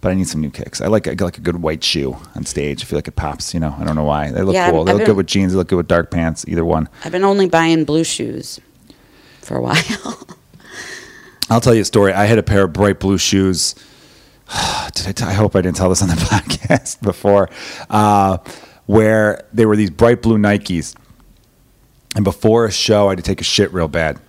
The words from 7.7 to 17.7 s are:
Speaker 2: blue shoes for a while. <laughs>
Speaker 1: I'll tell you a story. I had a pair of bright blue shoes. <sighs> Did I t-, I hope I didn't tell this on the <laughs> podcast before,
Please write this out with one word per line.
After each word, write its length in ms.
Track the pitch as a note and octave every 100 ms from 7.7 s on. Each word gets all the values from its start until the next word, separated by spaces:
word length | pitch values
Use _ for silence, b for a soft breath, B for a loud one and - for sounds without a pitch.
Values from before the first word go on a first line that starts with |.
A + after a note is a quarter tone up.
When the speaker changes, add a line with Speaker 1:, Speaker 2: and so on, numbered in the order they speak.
| E3
Speaker 2:
blue 200 | D3+ D#3
shoes 560 | D#3+ - A#2+ A2 - - _ _ _ b b b b b
for 160 | - -
a 60 |
while. 140 | B2 D#3
<laughs> 520 | E3 G#3 - - - - _ - B B B B B B B B -
Speaker 1:
I'll 100 | A#2
tell 140 | B2+
you 80 | A2+
a 20 |
story. 280 | F#2+ G#2+ G2
I 120 | F#2+
had 140 | G#2 A#2
a 40 |
pair 200 | - G2+
of 80 | F#2+
bright 280 | D#2 G2+ F#2+
blue 180 | G2 F#2+
shoes. 560 | - G2+ F#2+ F2+ - - b b b b b b _
<sighs> 460 | - - - -
Did 120 | - G2
I 40 |
t-, 120 | G2
I 80 | F#2+
hope 220 | F#2+ G#2 G2
I 40 |
didn't 160 | F2+ E2+
tell 120 | F#2
this 140 | F#2
on 60 | F#2+
the 60 |
<laughs> 0 |
podcast 880 | E2 E2 - - - - - - -
before, 480 | G#2 F#2 G2+ G2+ F#2+ B B